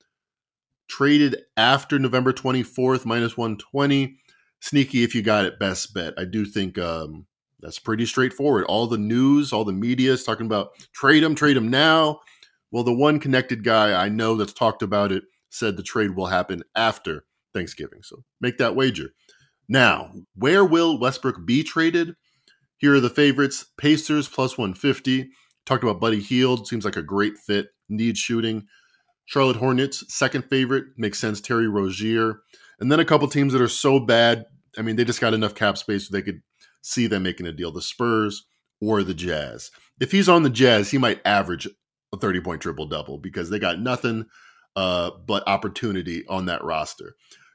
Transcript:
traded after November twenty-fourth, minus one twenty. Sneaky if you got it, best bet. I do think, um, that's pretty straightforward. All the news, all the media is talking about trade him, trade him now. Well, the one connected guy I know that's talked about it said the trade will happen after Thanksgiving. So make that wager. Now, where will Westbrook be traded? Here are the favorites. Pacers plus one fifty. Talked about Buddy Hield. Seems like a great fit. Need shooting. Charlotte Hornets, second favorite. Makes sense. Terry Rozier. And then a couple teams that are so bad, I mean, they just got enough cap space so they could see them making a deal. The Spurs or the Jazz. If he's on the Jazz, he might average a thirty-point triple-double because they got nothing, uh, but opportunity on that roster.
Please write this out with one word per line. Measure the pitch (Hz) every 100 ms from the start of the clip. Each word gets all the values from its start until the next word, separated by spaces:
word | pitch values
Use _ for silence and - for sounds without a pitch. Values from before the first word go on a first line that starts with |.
| _ _ _ _ _ _ _ _ -
traded | - 143 147 143 117 - -
after | 117 135 - 143
November | 131 127 127
twenty-fourth, | 131 131 127 117 - 127 127 117
minus | 117 117 -
one | 113 101
twenty. | - 139 143 139 131 - _ _ _ _
Sneaky | - 143 135 123
if | 117
you | 117
got | 107 107 95
it, | -
best | 98 90 -
bet. | 98 82 -
I | 90
do | 107 101
think, | 107 95 92
um, | 85 82 78 78 85 _ _ _
that's | 80 -
pretty | - 110 117
straightforward. | - 127 - 147 113 -
All | 104 117
the | 113
news, | 104 120 135 143 143
all | 110 104
the |
media | 95 117 123 127
is | 127
talking | - 110 113
about | 104 - - -
trade | - 139 156
him, | 160 147
trade | 147 127
him | 113
now. | 131 160 160 151 151 _ _ _ _ _
Well, | 117
the | 120
one | 120 147 151
connected | 139 131 127 117
guy | 113 110 104
I | 92 101
know | 107 113 113
that's | 101
talked | - 113 -
about | 104 101 101
it | 98 - _ _
said | - 110 98
the |
trade | - 117 104 92
will | 90
happen | 90 90 87 - 107
after | 113 - 87 76 - _ _
Thanksgiving. | 95 87 - 73 -
So | - - _ _
make | 123 -
that | 117 107
wager. | 135 87 69 - _ _ _ _ -
Now, | 131 117 76 - - - 92
where | 127 190 185
will | 165 170 139
Westbrook | 123 - 131 92 85
be | 131
traded? | 151 160 165 170 170 - _ _ _ _ _ _
Here | 143 139
are |
the | 120
favorites. | - 143 131 139 - - -
Pacers | 147 151 151 151 139
plus | - 131 -
one | 101
fifty. | 92 139 135 131 131 131 _ _ _ -
Talked | 131
about | 117 90
Buddy | 113 107
Hield. | 101 127 127 123 104
Seems | 117 101
like | 95
a |
great | 76 98 104 -
fit. | - 101 101 _ -
Need | 107 117 104
shooting. | - 117 113 110 104 _ _ _ _ _ -
Charlotte | 143 131 117
Hornets, | 127 127 139 - -
second | - 135 135 -
favorite. | 135 127 135 - -
Makes | 107 -
sense. | 110 101
Terry | - 117 113
Rozier. | 101 95 92 110 113 113 104 _ _ _ _
And | 123
then | 156
a | 160
couple | 156 143
teams | 143 139
that | 127
are | 117
so | - 139 135
bad, | 117 117 117 117 - _ _ -
I |
mean, | 113 113
they | 123
just | 117
got | 117 110
enough | 104
cap | - 104 98
space | - 101 98
so |
they | 98
could | 98 85 _ _ _ _
see | - 127 113
them | 101
making | 92 85 87
a |
deal. | 80 85
The | 82
Spurs | - - 117 113 104 101 - _ _ _
or | 104 104
the | 92
Jazz. | 82 90 78 67 57 - _ _ _
If | 131
he's | 190 185
on | 170
the | 143
Jazz, | 113 127 110 101
he | 135
might | 123 - 98
average | 101 90 87 - - _ _ _
a | 95
thirty-point | 104 90 85 80
triple-double | 87 76 76 78 73 73
because | 95 98 82
they | 104
got | 92 87
nothing, | 120 123 120 113 110 _ - _ _ 98
uh, | 92 90 85 - -
but | 98 -
opportunity | 98 101 - 113 95 87 85 -
on | 95 90
that | 85
roster. | 82 78 78 - 50 - _ - _